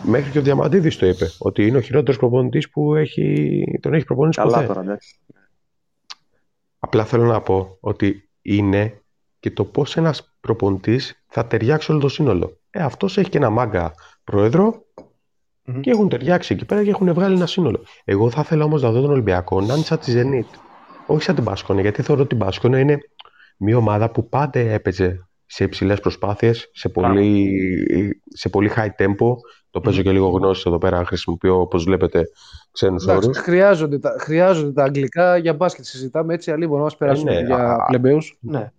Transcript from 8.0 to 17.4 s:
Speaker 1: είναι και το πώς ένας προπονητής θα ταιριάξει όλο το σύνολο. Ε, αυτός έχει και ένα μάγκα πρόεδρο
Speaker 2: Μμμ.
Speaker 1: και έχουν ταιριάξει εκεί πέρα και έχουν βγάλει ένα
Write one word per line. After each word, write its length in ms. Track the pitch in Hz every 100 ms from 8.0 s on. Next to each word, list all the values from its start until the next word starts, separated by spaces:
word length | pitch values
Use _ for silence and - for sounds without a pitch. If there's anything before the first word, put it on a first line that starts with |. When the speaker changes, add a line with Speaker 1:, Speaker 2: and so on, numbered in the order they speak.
| 101 98 _ _
Speaker 1:
είναι 600 | - 101 101 101 107 - _ _ _ _
και 100 | 107
το 140 | -
πώς 320 | 101 - 143 -
ένας 400 | 165 139 _ _
προπονητής 840 | - 110 98 95 107 123 - - _
θα 200 | - 117
ταιριάξει 440 | 113 113 156 -
όλο 100 | 156
το 80 | 135
σύνολο. 500 | - 143 90 85 - _
Ε, 120 | 208
αυτός 360 | 143 - 196 202
έχει 100 | 180
και 100 | 156
ένα 120 | 127
μάγκα 440 | 110 123 95 82 - - _
πρόεδρο 600 | - 101 107 160 214 220 _ - - _ _ _ _ _
Speaker 2:
Μμμ. 160 | - 127
Speaker 1:
και 100 | 139
έχουν 180 | 220 196
ταιριάξει 460 | 120 127 180 -
εκεί 100 | 95
πέρα 200 | - 202
και 60 | 202
έχουν 220 | 190 180
βγάλει 220 | 165 196
ένα 120 | 185